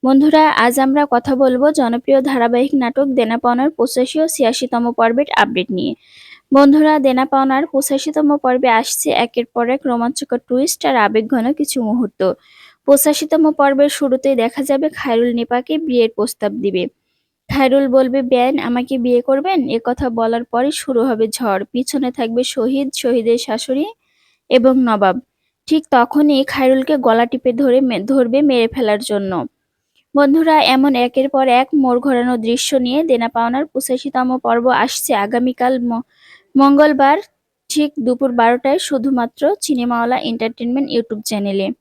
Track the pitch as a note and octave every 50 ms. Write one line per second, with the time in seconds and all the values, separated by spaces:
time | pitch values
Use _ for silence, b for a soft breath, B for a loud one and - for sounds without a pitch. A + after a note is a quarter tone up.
0 | - B3+ C4+ C#4 C#4+ D4+ D#4 D#4 D#4 D#4 - - A3 A#3+ B3 C#4 C4+ C4+ C4+ D4
1 | D4 C#4+ - A#3+ A#3+ - C4+ B3+ C4+ C4 B3+ B3 C4+ D4+ D4+ D#4 C4+ A#3 A#3 B3
2 | - - C#4 C4+ C4 C#4+ C4+ B3+ A#3 A#3 A#3+ A#3+ B3+ C#4 - C#4 B3+ A#3 C#4 -
3 | C#4+ C#4 C4 B3 A#3 A3 A3+ A#3 - A#3+ A#3+ B3 C4 D4+ D#4 - A#3 B3 - B3+
4 | B3+ B3+ - D#4 D#4 E4 - - C#4 A3 B3 - C4+ B3+ - A#3 A#3+ A#3+ A#3 -
5 | A#3 A3+ A#3 B3 D4 - - - G#3 - A#3 F#3 F3+ - F#3 F3+ - - - B
6 | B B B B B B B B B _ C4+ C4+ C#4+ C#4 C#4 D4+ D4+ D#4 D#4 D4+
7 | C4 C4+ B3+ B3+ C4 C4 - C4+ C4+ C4+ C4 C4+ D4+ - - C4+ C#4 - C#4 C4+
8 | - D#4+ D4 D4+ D4+ C#4+ D4 D4 - B3+ B3+ B3+ C4 B3+ A#3 B3+ C#4 - - -
9 | - D#4 A#3+ - A#3 A#3 _ A#3+ A#3 _ _ A#3+ A#3+ A#3 B3+ C#4+ _ C#4+ A#3+ A#3
10 | A#3 A#3+ D4 - D4 _ - B3 _ _ B3 B3+ C#4 D4 - - - - C4+ A#3+
11 | G#3+ G3+ A3 A3+ A3 A3+ C#4 B3 A3 B3 D4+ - D4 - - C4+ A#3 G#3+ G#3+ A#3+
12 | B3 G3+ _ _ F#3+ F#3 - b b b b b b b b b _ - C#4 C#4
13 | - D4+ D4 - D#4 D4+ D#4 D#4 D#4+ D#4 D4+ - C#4+ C#4 C#4 C4+ C#4+ D4 - -
14 | D4 C4+ B3+ C4 - C#4 C4+ A#3+ A3+ A#3 - - C4+ C#4+ C#4 C4+ C#4+ D#4 D4 -
15 | - C4+ A#3 A3+ A#3+ A#3+ A#3 A#3 A#3 - A#3+ B3 B3+ - D#4 D#4 E4 D#4 B3 A#3+
16 | A3+ A3+ A3+ - G#3 - - _ - G#3 G3+ A3+ B3+ G3+ F#3 F#3 F3 - _ _
17 | _ _ _ _ _ _ _ _ _ _ - C#4 C4+ C4 B3+ C#4 C#4 C4+ B3 C4
18 | C4 C4 B3 C#4 C4 B3 C4 B3 A#3+ C4 C#4+ F4 - A#3 A#3+ B3 B3 - C#4 C4
19 | A#3+ B3 B3 A#3+ A#3+ - C4+ C#4 D4+ F#4 G4 E4+ B3+ - - A3+ A3+ A#3+ B3 -
20 | C#4+ B3+ A3+ A3+ A3+ A3+ A3+ A#3 A#3+ _ - A#3 B3+ C#4+ D4+ - - - C4 A#3
21 | A3+ C4+ A#3+ A3 A3 G#3+ A3 - B3 A3 G3 F#3+ G3 _ _ B3 C4 - - C#4+
22 | C4+ B3 B3+ - B3 A3+ A3+ A#3+ B3+ - - C4+ A3 B3+ C4+ C4+ C#4+ C4+ - -
23 | - B3+ A#3+ B3 A3 A#3 A#3 A#3+ A#3 - G#3+ A3+ - - C4 C#4 D#4 G#4 A4+ _
24 | _ _ _ _ _ _ _ _ _ _ B3+ B3+ A#3 C4 C4 C4+ B3+ A#3+ A3 G#3
25 | G3+ F#3+ F#3 B3+ - _ _ _ _ _ _ _ _ - D#4 D#4+ D#4 _ - B3
26 | A#3+ A#3+ - D4 D4+ D4 D4 C4 C#4 C4+ - C4+ C4 B3+ C4+ C4 C4 - D4+ C#4+
27 | B3 B3 A3+ A3+ A#3+ A#3+ - B3 _ B3+ A#3+ A#3 C#4+ C4 A#3+ C4 C4+ B3+ A#3+ F3+
28 | G3 A3 C4+ C#4 B3 A#3 A3+ C#4 D4 C#4+ C4 A#3+ A3+ A3+ A#3 C4 B3 G#3+ G#3 G3+
29 | - - G#3 G3+ G3 F#3+ F#3+ E3+ B2 - _ _ _ _ _ _ _ _ _ _
30 | _ _ _ C#4 C#4+ C#4 C#4 D#4+ D#4+ D#4+ D#4 D4+ - - C4 C4 C4 C#4+ C4+ A#3+
31 | A#3+ B3 _ C4 C4 C#4 C#4 C4+ C4+ C4 A#3+ B3 C4 B3+ - D4 C4+ B3+ B3 B3
32 | B3 C#4+ C4 A#3+ A#3+ B3 B3+ A#3 A3 A3+ A#3 - - - D4 C4+ B3 B3 B3+ D4
33 | E4 D#4+ C4 A#3 A#3 A3+ - A#3 A#3 A#3 A#3+ C4+ D4 D4 _ C4 - - B3+ B3+
34 | - C#4+ - B3+ B3+ B3+ B3+ B3+ _ A#3 A#3 A#3 A#3 B3+ B3 - G#3+ C4 - -
35 | - - C4 G#3 G3+ G#3 A3+ A#3+ B3 B3+ B3 _ B3 B3+ C4 C4 A#3+ A#3+ A#3 A3+
36 | B3+ b b b b b b b b b _ C4+ C#4 C#4 C#4 C#4 D4+ D4+ D4+ C4+
37 | C#4 C4+ D4 F#4+ G#4 _ _ _ _ _ _ _ _ _ - D4+ D4 D4 D4 -
38 | A3+ A#3+ B3 B3+ C#4 C4 A#3+ A#3+ A#3 A3+ A#3+ B3 - C4+ C#4 F#4 - - D4 C4
39 | A3 C#4 C4+ B3 A#3 A#3 _ - C#4+ D4 G4+ - - - D4 B3 A#3+ B3 A#3+ A#3
40 | A#3 A#3 B3+ - - - A#3 A3+ A3+ A3+ A#3+ _ A#3 A#3+ B3 C4+ C#4+ - - A#3
41 | A3+ - A3 G#3+ G#3+ - A3 G#3 G3+ G3 F#3+ G3 F#3+ G3 B3 _